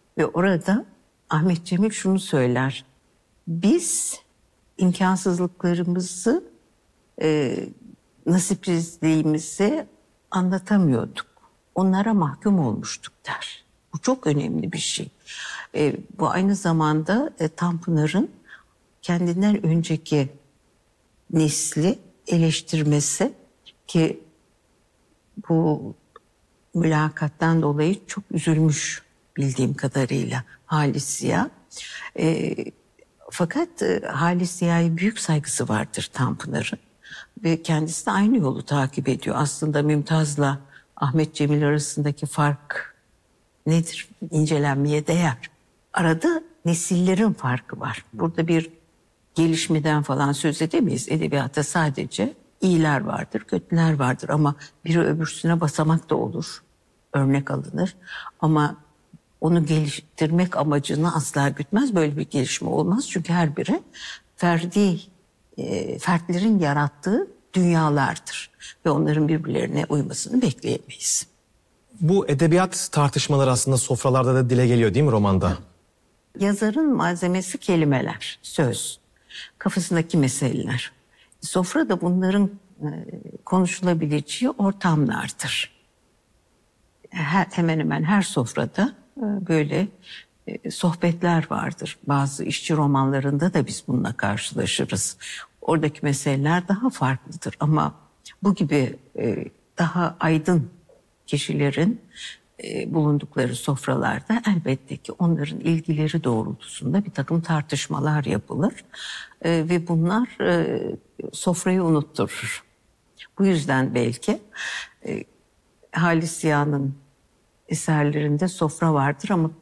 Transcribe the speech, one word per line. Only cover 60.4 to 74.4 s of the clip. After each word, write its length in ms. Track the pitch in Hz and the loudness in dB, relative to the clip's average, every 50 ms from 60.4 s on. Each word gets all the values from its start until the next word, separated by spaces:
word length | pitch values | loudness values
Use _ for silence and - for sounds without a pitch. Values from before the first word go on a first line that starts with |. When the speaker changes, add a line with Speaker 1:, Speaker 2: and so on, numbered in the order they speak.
| 180 180 - - | 2 2 0 -2
Speaker 1:
amacını 580 | 143 156 147 143 139 - - 147 160 175 165 | 0 2 0 0 0 -2 -2 0 0 0 0
asla 340 | 156 127 - - 147 139 143 | -2 -4 -2 -2 0 0 0
gütmez. 460 | 139 - 147 - - 214 285 269 208 | 0 -4 -6 -2 0 0 2 2 2
Böyle 220 | 175 156 147 143 151 | 2 2 0 0 -4
bir 120 | - - | -6 -4
gelişme 400 | - 143 127 - - - - - | -2 -2 -2 -2 -2 -4 -4 -2
olmaz. 400 | - 147 156 180 185 247 277 - | 0 0 0 0 0 0 -2 -2
Çünkü 240 | - 190 160 - 170 | -4 -4 -2 0 0
her 240 | 175 170 151 143 - | 2 2 0 0 -2
biri 260 | 165 - 247 349 - - - - - - - - _ _ _ | -2 -2 -2 -2 -4 -6 -20 -18 -18 -16 -16 -18 _ _ _
ferdi, 640 | - - 175 170 165 165 175 - 202 208 190 170 160 - - - _ _ _ _ _ _ _ _ - | -2 0 2 2 2 0 0 2 2 4 4 2 0 -4 -12 -20 _ _ _ _ _ _ _ _ -8
e, 420 | 139 - - - 78 - - - | -6 -4 -4 -4 -4 -4 -6 -4
fertlerin 600 | - 180 180 165 170 180 175 175 196 226 214 190 | -2 0 0 0 0 -2 -2 0 2 4 4 4
yarattığı 680 | 170 143 143 147 147 139 - _ - 180 208 269 392 - - _ _ _ - | 4 2 2 2 0 0 -2 _ -2 0 0 0 0 -2 -8 _ _ _ 0
dünyalardır. 1000 | 185 180 175 170 160 160 156 147 143 135 - - - - - - - - - _ - - - - _ - | 2 4 4 4 4 4 4 2 2 2 0 -2 -4 -8 -12 -12 -12 -12 -14 _ -20 -20 -20 -12 _ -2
Ve 40 | 170 | 0
onların 380 | 143 147 156 151 151 156 151 151 | 2 2 2 2 2 2 2 2
birbirlerine 580 | 160 156 156 151 - - - - - 147 - - | 0 0 -2 -2 -2 -2 -2 -2 -2 -2 -2 0
uymasını 520 | 147 147 - - 127 - - - - 254 | 0 -2 -2 -2 -4 -8 -6 -2 0 2
bekleyemeyiz. 840 | 254 175 120 - - 113 - - - - - - - - - - - - _ _ _ _ _ _ _ _ _ _ _ _ - - | 2 2 0 -2 -4 -4 -4 -4 -6 -10 -14 -8 -4 -2 -2 -2 -4 -6 _ _ _ _ _ _ _ _ _ _ _ _ -8 -2
Speaker 2:
Bu 260 | 180 151 190 196 190 - | 2 2 4 4 2 2
edebiyat 640 | 147 127 165 160 165 180 185 185 - - - - | 2 2 4 4 6 4 4 2 0 -4 -6 -2
tartışmaları 600 | - 151 147 139 - 147 - - 147 139 139 131 | 0 2 2 2 2 0 0 0 2 2 4 4
aslında 260 | 127 120 - 135 135 127 | 2 2 2 0 0 0
sofralarda 580 | - - 131 117 - 139 127 131 127 127 127 | 0 0 -2 0 0 2 2 4 4 4 4
da 140 | 131 | 4